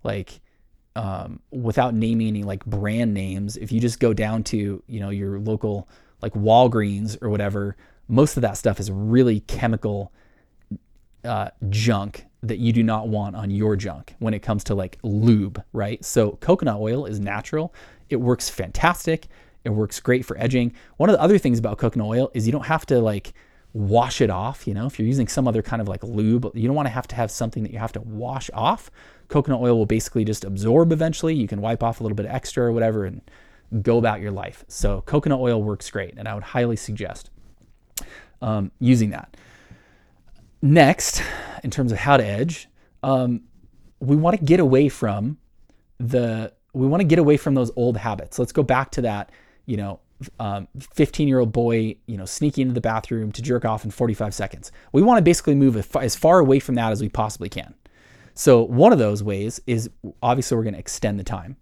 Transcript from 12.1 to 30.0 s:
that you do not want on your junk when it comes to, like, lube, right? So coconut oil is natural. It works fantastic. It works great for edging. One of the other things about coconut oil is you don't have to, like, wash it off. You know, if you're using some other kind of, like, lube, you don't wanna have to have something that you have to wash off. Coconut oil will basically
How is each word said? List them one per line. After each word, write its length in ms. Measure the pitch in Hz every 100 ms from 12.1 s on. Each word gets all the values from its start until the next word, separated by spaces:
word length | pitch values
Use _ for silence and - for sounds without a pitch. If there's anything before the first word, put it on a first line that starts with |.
| - - _
that 140 | 110 107
you 160 | 117
do 80 | 113
not 260 | 113 110 110
want 280 | 107 101 104
on 160 | 101
your 240 | 101 107 98
junk 400 | 104 71 - -
when 140 | 113
it 60 | 107
comes 240 | - 104 -
to, 100 | 101
like, 220 | 92 -
lube, 600 | 107 104 113 110 98 - -
right? 300 | 117 101 107
So 280 | - - 104 -
coconut 380 | - 190 139 104
oil 260 | 107 123 117
is 140 | 104
natural. 540 | 98 104 - 156 165 - - - -
It 80 | 127
works 320 | 123 123 -
fantastic. 800 | - 90 - 160 175 - 160 - - _ _
It 60 | -
works 300 | 107 107 -
great 260 | - 127 127
for 100 | 104
edging. 340 | 123 127 120 - - -
One 120 | 175
of 60 | 208
the 60 |
other 160 | 180 202
things 220 | 139 117
about 180 | 113 104
coconut 300 | 117 120 107
oil 240 | 117 135
is 140 | - 110
you 40 |
don't 140 | 139 139
have 200 | 160 -
to, 120 | 127
like, 340 | 110 101 - - _ _ _
wash 460 | 110 98 113 123 -
it 120 | 113
off. 360 | 92 110 135 -
You 60 |
know, 140 | 101 127
if 100 | -
you're 100 | 110
using 200 | 135 110
some 200 | - 127
other 140 | 110
kind 200 | - 117
of, 60 | 101
like, 160 | 92
lube, 480 | 107 107 110 120 - 117
you 120 | 113
don't 80 | 143
wanna 140 | 135
have 180 | 117 -
to 60 | 120
have 140 | 110
something 320 | - 139 117
that 80 | 107
you 60 | 110
have 160 | 113
to 80 | 110
wash 480 | 110 107 120 131 - 113
off. 340 | 120 226 - _ - _ _
Coconut 340 | 151 151 127
oil 160 | 123 117
will 80 | 104
basically 400 | 113